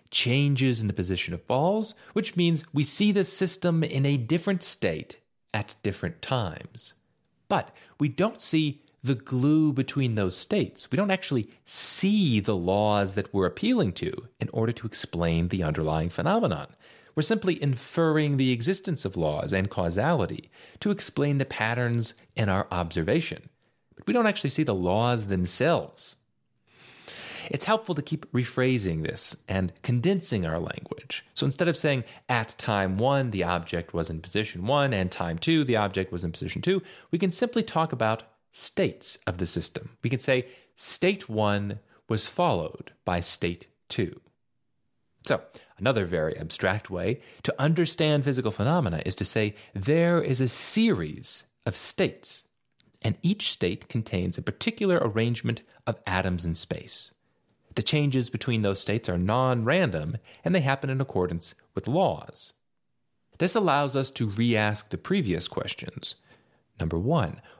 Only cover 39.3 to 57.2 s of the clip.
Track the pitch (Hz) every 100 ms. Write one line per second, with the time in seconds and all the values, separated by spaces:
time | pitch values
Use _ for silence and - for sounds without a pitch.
39.3 | 85 87 85 - - 110 - 120 127 -
40.3 | 127 123 - _ - - - 180 202 -
41.3 | 107 104 101 101 101 _ _ - 110 -
42.3 | - 175 92 78 - - _ - 87 -
43.3 | - 87 87 - _ - - 85 - _
44.3 | _ _ _ _ _ _ _ _ _ -
45.3 | 131 - - - - 110 113 87 85 78
46.3 | - 82 - 95 104 - 87 92 131 -
47.3 | - - - 143 165 165 - 151 147 135
48.3 | 127 113 - 113 175 110 80 - - 95
49.3 | 113 107 - - 101 113 160 170 170 -
50.3 | 123 127 - - 214 226 120 78 73 -
51.3 | - - _ 117 - - - - - -
52.3 | - - _ _ _ _ - 110 - 170
53.3 | 202 - - - - - 117 - 92 90
54.3 | - - - - 226 196 175 113 107 117
55.3 | 117 117 117 - _ - - - 92 92
56.3 | 90 85 82 - 80 - - - _